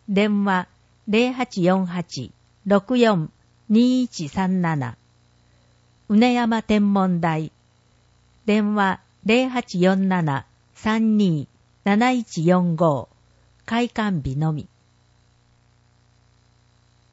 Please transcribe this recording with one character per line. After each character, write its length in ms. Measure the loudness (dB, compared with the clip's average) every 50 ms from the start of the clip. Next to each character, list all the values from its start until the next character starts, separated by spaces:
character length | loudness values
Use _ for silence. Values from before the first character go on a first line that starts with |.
| _ -4
電 360 | 0 0 2 2 0 0 0
話、 240 | 0 -2 -2 -4 -6 _ _ _ _ _ _ _
零 280 | -2 0 0 0 0 -2
八 280 | -4 -6 -6 -4 0
四 220 | 2 2 2 2 0
八 480 | -4 -6 -8 -10 -10 -10 -12 -12 -12 -16 _ _ _ _ _ -2
六 320 | 0 0 0 0 0 0
四 340 | 2 4 4 2 0 -2 -6 -10 _ _ _ _ _ _ 0
二 340 | 2 4 4 4 2 0
一 260 | -2 -4 -6 -10 -10 -8
三 340 | -4 -4 -2 -2 0 0
七。 340 | 0 -2 -2 -2 -4 -6 -10 -14 _ _ _ _ _ _ _ _ _ _ _ _ _ _ _ _ _ _ _ _ _ 0
畝 240 | 2 4 4 4
山 300 | 2 0 0 -2 -2 -2
天 320 | -2 0 0 2 2 2 2
文 260 | 0 0 0 0 0
台。 320 | -2 -2 -2 -4 -6 -8 -12 _ _ _ _ _ _ _ _ _ _ _ _ _ _ _ _ _ _
電 280 | -2 0 0 0 0 0
話、 260 | 0 0 0 -2 -4 _ _ _ _ -2
零 240 | 0 2 2 0 0
八 280 | -4 -6 -6 -4 -2 2
四 300 | 2 2 2 2 0 0
七 380 | 0 0 0 -2 -2 -4 -6 _ _ _ _ _ _
三 440 | -8 -4 -2 0 0 2 2 2 2
二 280 | 2 2 0 -2 -4 -8 _ _ _ _ _ _ -2
七 280 | 0 2 2 2 2
一 320 | 0 -2 -4 -6 -6 -2 0
四 300 | 2 2 2 2 0 0
五。 340 | 0 0 0 0 -2 -6 -12 _ _ _ _ _ _ _ _ _ _ _
開 240 | -6 -4 -4 -4 -4
館 320 | -4 -4 -4 -2 -2 -4
日 140 | -4 -6 -4
の 180 | -2 -2 -2 -4
み。 120 | -6 -8 -14 _ _ _ _ _ _ _ _ _ _ _ _ _ _ _ _ _ _ _ _ _ _ _ _ _ _ _ _ _ _ _ _ _ _ _ _ _ _ _ _ _ _ _ _ _ _ _ _